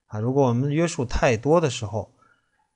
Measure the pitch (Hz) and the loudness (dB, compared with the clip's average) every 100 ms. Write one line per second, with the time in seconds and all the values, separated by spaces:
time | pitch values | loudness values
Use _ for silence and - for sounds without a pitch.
0 | _ 107 117 139 131 117 143 147 170 156 | _ -6 -2 2 2 2 0 0 -2 -2
1 | 123 - 151 113 139 170 156 - 104 110 | -4 0 2 2 2 2 2 -2 -6 -8
2 | - _ _ _ _ _ _ | -8 _ _ _ _ _ _